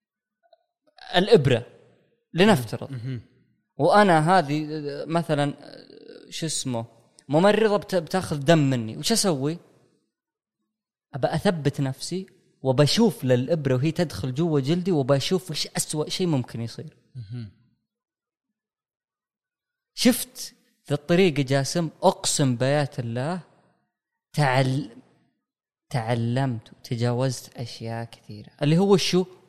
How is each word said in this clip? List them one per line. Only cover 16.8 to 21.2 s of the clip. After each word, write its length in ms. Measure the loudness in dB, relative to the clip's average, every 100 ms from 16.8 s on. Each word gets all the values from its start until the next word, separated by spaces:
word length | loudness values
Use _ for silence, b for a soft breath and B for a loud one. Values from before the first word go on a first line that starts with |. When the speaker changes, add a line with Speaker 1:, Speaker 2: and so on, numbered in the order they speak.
| -16 -18 _ -18
Speaker 2:
مهم. 360 | -14 -12 -14 _ _ _ _ _ _ _ _ _ _ _ _ _ _ _ _ _ _ _ _ _ _ _ _
Speaker 1:
شفت 600 | 0 2 2 -2 -14 -18 _ _ _ -6
ذا 60 | -4
الطريقة 460 | 0 2